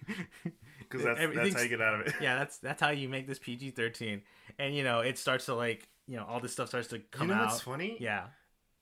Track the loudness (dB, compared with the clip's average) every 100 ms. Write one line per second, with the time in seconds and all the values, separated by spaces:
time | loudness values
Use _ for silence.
0 | -4 -6 -8 -8 -8 -8 -14 -18 -8 0
1 | 2 4 2 4 4 4 2 4 4 2
2 | 0 0 2 2 0 -4 -6 0 2 2
3 | -2 -4 -6 -8 -8 -8 -6 -2 -2 -2
4 | -4 -4 -8 -20 -16 -4 -2 0 2 4
5 | 2 0 2 2 2 0 0 -2 -6 _
6 | -12 -8 -4 -4 -4 -4 -2 -2 -4 -8
7 | -8 -2 2 4 4 2 -2 -4 -4 -4
8 | -2 -2 -4 -12 _ _ _ _